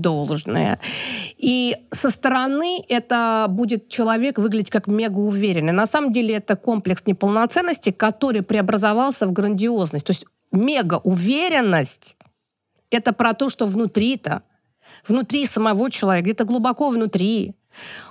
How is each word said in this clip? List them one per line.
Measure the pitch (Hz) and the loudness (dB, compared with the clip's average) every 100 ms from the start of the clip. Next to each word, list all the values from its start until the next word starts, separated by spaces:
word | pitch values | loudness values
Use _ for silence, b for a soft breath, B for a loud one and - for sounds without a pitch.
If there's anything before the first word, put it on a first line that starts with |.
должное. | 170 151 143 147 - 156 104 - B B 262 226 185 B | 0 0 -2 -4 -2 -2 0 -2 B B -8 -10 -12 B
И | 254 254 247 - - | 0 0 -2 -4 -8
со | - 269 | -2 -2
стороны | - 269 254 262 277 349 359 - | 0 0 0 0 -2 -2 -4 -2
это | 240 240 240 233 220 214 | -4 0 0 2 0 0
будет | 185 233 226 - | 0 0 -2 -4
человек | - 226 226 269 262 | -2 0 2 0 0
выглядеть | 214 220 196 | 0 0 0
как | 214 202 | -2 0
мегауверенный. | 208 226 196 208 202 208 170 156 | 0 0 0 0 0 0 2 2
На | 180 220 | 2 2
самом | 302 285 | 0 0
деле | 233 220 214 | 0 0 -2
это | - 196 | -2 -2
комплекс | - 220 185 185 208 | 0 -2 0 -2 0
неполноценности, | 180 202 220 233 339 349 - 208 | 0 2 2 2 2 0 -2 -2
который | - 220 214 277 214 | 0 0 0 0 0
преобразовался | 185 202 185 208 208 220 277 254 196 | 0 0 2 2 2 2 0 0 0
в | |
грандиозность. | 180 208 196 226 226 170 147 - | 0 0 0 0 0 -2 -2 -2
То | |
есть | 185 - _ - | -2 -4 _ -2
мегауверенность — | 190 254 285 175 170 - 180 190 285 359 294 214 165 131 - - - - _ _ _ _ _ - | 0 2 0 0 0 0 2 2 2 2 2 4 2 0 -6 -16 -20 -20 _ _ _ _ _ -2
это | 240 240 | 0 0
про | 214 233 | 2 0
то, | 220 269 | 2 -2
что | - 214 | 0 -2
внутри-то, | 202 220 208 233 269 - 170 _ _ _ _ B B - | 0 0 2 0 0 -4 -6 _ _ _ _ B B 0
внутри | 247 240 285 269 | 0 2 -2 -2
самого | 214 220 202 254 | 0 0 2 0
человека, | - 196 180 180 | 0 0 2 0
где-то | 220 214 | 0 0
глубоко | 240 247 247 294 | 0 0 0 0
внутри, | 233 220 180 196 226 190 - _ B B B B | 0 0 0 0 0 -4 -10 _ B B B B